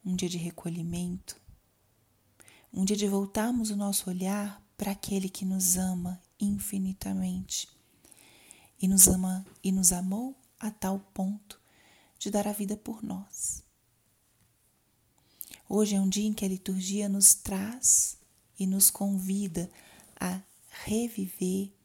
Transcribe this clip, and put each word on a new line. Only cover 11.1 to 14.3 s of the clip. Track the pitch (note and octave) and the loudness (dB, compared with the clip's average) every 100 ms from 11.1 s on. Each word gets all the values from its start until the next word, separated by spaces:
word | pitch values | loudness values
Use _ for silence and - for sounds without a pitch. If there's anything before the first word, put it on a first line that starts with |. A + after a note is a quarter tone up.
ponto | - F#3+ G#3 _ - _ _ - - _ _ | -4 -4 -4 _ -20 _ _ -20 -20 _ _
de | G#3 | -2
dar | G3+ G#3 | 0 0
a | |
vida | G#3 G3+ G#3+ | -2 -4 -4
por | - A3 | -8 -10
nós. | A3 F#3 G3+ - - - - _ _ _ _ _ _ | -8 -8 -8 -8 -6 -6 -12 _ _ _ _ _ _